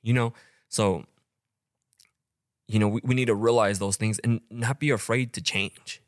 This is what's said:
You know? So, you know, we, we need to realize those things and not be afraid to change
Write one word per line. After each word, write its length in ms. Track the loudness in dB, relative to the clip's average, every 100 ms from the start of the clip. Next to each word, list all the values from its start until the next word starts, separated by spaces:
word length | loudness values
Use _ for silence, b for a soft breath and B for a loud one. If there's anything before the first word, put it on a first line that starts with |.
You 100 | 2
know? 200 | 2 2 b b b b
So, 360 | 0 0 0 -8 _ _ _ _ _ _ _ _ _ _ _ _ _ _ _ -2
you 120 | 0
know, 80 | 2
we, 140 | 0
we 120 | 0 0
need 100 | 2
to 100 | 2
realize 440 | 4 4 2 0
those 180 | -2 -2
things 220 | -2 -2
and 220 | 0 -2 _
not 300 | -6 -4 -2
be 100 | 0
afraid 420 | 0 0 -2 -2
to 80 | -6
change 600 | -4 -4 -4 -10 -18 -18